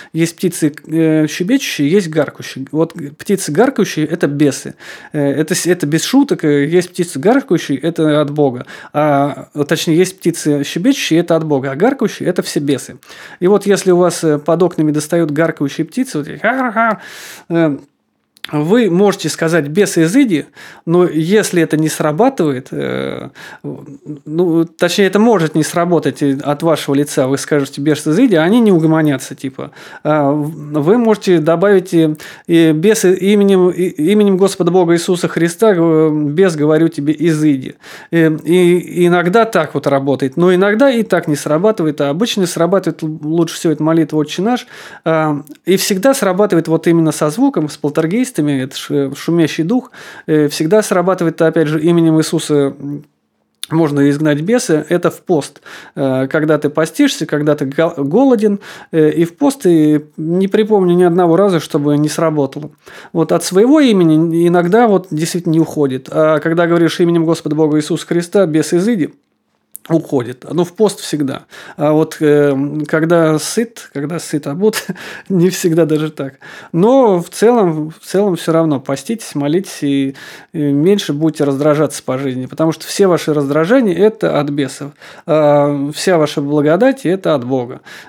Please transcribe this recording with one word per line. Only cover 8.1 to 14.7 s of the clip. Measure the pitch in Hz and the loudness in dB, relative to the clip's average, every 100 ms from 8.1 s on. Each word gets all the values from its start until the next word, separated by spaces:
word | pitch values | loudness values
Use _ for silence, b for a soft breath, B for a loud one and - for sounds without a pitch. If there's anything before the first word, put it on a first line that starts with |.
| 151 | 0
от | 143 | 0
Бога. | 147 139 123 - B B | 0 -2 -2 -12 B B
А, | 151 151 139 143 - - 147 147 | -2 0 2 0 -4 -10 -6 -2
точнее, | 160 - 160 | -2 0 0
есть | 185 - | 0 -2
птицы | 175 - 156 147 | -4 -2 -2 -2
щебечущие — | 143 170 214 277 - 160 | -2 -2 0 0 0 0
это | 170 | 2
от | 165 | 0
Бога. | 160 143 139 | 0 -2 -2
А | |
гаркающие — | 135 220 277 214 - 143 | -2 -2 0 -4 -4 -4
это | 185 | -4
все | 180 - | -4 -4
бесы. | 147 131 - - B B B B | -2 -4 -6 -20 B B B B
И | 180 | 2
вот | 202 196 | 2 2
если | 190 190 | 0 2
у | 175 | 2
вас, | 180 170 | 2 0
э, | 160 147 | 0 0
под | 147 165 | 0 0
окнами | 180 | 0